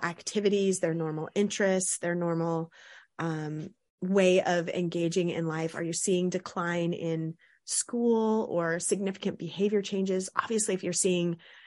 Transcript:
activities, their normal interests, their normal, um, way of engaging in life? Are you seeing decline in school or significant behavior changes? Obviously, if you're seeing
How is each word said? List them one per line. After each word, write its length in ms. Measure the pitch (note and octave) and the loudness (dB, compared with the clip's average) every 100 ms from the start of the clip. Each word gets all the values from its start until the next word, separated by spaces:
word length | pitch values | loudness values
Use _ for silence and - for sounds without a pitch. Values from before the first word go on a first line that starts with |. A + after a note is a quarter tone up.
activities, 760 | E3+ - - G#3+ G3+ G3+ G3 F3+ | -2 -6 -6 0 2 2 2 2
their 160 | E3 | 0
normal 340 | E3 D#3+ D#3 D#3+ | 0 -2 -4 -2
interests, 640 | G3+ G#3 - G3 F#3 - - | 0 0 2 2 2 0 -2
their 160 | F3 | -2
normal, 560 | F3 E3+ E3 E3 E3 E3 - - - - - | 0 0 0 0 -2 -4 -12 -20 -20 -16 -6
um, 520 | E3 D#3 D3+ D#3 F3+ - _ _ | -4 -4 -6 -6 -10 -14 _ _
way 420 | F#3 G3 F#3 F#3 | 2 4 6 6
of 260 | - F3 E3+ | 4 2 0
engaging 640 | F#3 F3 E3+ E3+ F3+ F3 | -2 -2 0 0 2 0
in 160 | E3+ E3 | 0 -2
life? 260 | D#3+ D#3+ | -2 -4
Are 80 | - | -4
you 120 | E3+ | -4
seeing 360 | E3+ G3+ F3+ F3+ | -2 0 2 2
decline 640 | F3+ - F#3 E3+ F3 E3+ | -2 -6 -4 -2 0 0
in 420 | E3+ E3 E3 D#3+ E3 _ _ | -2 -2 -2 -4 -8 _ _
school 840 | - - - A#3+ A#3+ A3 A3 A3 - | -6 -4 -2 0 2 4 2 2 0
or 280 | E3+ E3 F3 | 0 0 -2
significant 600 | - F#3+ G3 F#3+ G3 - | 0 0 0 -2 -4 -4
behavior 440 | E3+ F3+ G3+ G#3 | -6 0 2 2
changes? 460 | G3 G3 F#3+ F#3+ F#3 - | 0 -2 0 0 -2 -4
Obviously, 380 | - A3 A3 | -2 0 0
if 100 | F#3+ | -2
you're 80 | F3+ | -2
seeing 460 | E3+ F#3 F3+ F3 E3 - - | 0 2 2 0 -2 -10 -20